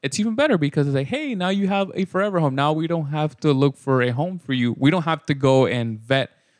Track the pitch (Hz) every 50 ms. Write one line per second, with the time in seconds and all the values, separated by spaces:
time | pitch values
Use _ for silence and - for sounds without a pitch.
0 | - 139 - - 208 226 220 220 285 311 262 175 151 139 - 160 143 143 139 135
1 | 139 135 220 277 311 285 247 190 180 180 196 202 196 190 202 196 196 190 - -
2 | 190 180 - 185 196 208 196 175 160 143 131 135 139 147 156 156 160 160 170 165
3 | 156 139 151 151 151 151 - _ - 156 143 131 135 143 135 - - - 135 131
4 | 123 123 123 123 151 180 190 175 - - 135 127 120 120 113 - 131 139 165 185
5 | 160 165 160 151 _ - 147 139 135 135 135 131 131 95 110 123 117 117 113 107
6 | 110 117 131 135 127 - _ _ _ _ _ _